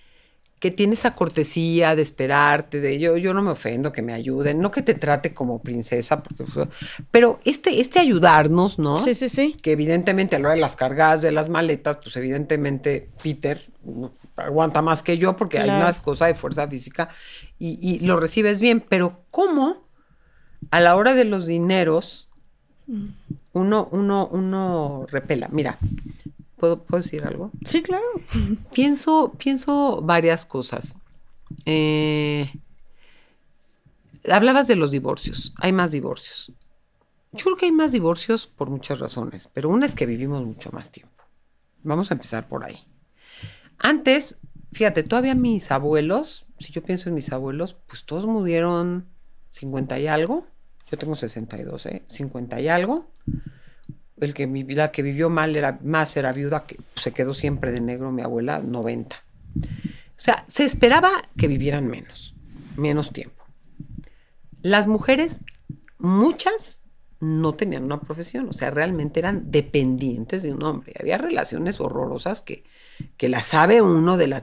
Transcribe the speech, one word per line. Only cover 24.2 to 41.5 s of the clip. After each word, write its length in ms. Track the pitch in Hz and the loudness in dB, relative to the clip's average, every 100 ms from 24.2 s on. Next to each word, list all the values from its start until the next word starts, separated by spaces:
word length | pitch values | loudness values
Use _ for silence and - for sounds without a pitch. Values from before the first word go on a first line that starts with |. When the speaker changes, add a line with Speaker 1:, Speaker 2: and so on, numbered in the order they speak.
| - | 0
Speaker 1:
uno 760 | 190 190 190 190 170 147 139 135 | -2 -2 -2 -2 -2 -2 -6 -6
repela? 380 | 139 - 139 - | -6 -2 -4 -2
Mira, 280 | 151 135 - - - - - - - - - | -2 -4 -4 -6 -6 -10 -14 -18 -18 -20 -2
¿puedo, 260 | 170 170 | 0 0
puedo 180 | - 175 | -2 -4
decir 220 | 175 151 | -4 -6
algo? 260 | 147 - 208 - | -8 -8 -10 -10
Speaker 2:
Sí, 180 | - 330 | -2 -2
claro. 220 | 330 370 480 440 - 226 202 214 - | 0 -2 -4 -6 -4 -2 0 -2 -2
Speaker 1:
Pienso, 600 | - 277 285 - 311 285 - | 2 2 2 2 4 2 -2
pienso 600 | 277 269 269 285 277 - | -2 -2 0 2 2 0
varias 420 | 156 170 165 165 - | 2 2 4 0 -2
cosas. 500 | 135 127 120 - - - - - - - - - | -8 -8 -8 -10 -12 -18 -20 -20 -20 -18 -8 -2
Eh, 840 | 156 156 151 151 151 147 147 139 147 - - - - - - _ _ _ _ _ _ _ _ _ - - | 0 2 2 0 0 0 -2 -4 -10 -20 -20 -20 -20 -20 -20 _ _ _ _ _ _ _ _ _ -10 2
hablabas 380 | 196 233 262 262 | 6 6 6 4
de 80 | 202 | 4
los 160 | 151 | 2
divorcios. 600 | 139 131 147 - - - - | 0 -2 -4 -6 -8 -10 -4
Hay 140 | 185 | 0
más 200 | 190 175 | 2 0
divorcios. 600 | 147 - - - - - - _ _ _ _ _ _ _ | -2 -6 -8 -12 -16 -18 -20 _ _ _ _ _ _ _
Yo 140 | - 381 | -4 -2
creo 120 | 370 | 2
que 80 | 359 | 2
hay 60 | |
más 200 | 320 311 | 4 4
divorcios 560 | 247 165 170 - 226 - | 2 2 0 0 -2 -4
por 220 | - 135 | -8 -6
muchas 300 | 135 - 131 | -6 -6 -6
razones, 500 | 131 - 113 92 - | -6 -8 -8 -10 -12
pero 160 | - 147 | -4 0
una 160 | 208 285 | 2 2
es 100 | - | 0
que 100 | 123 | -2
vivimos 400 | 117 135 143 120 | -2 -4 -4 -6
mucho 260 | 110 - | -10 -14
más 200 | - - | -14 -16
tiempo. 320 | - - _ _ _ _ | -20 -20 _ _ _ _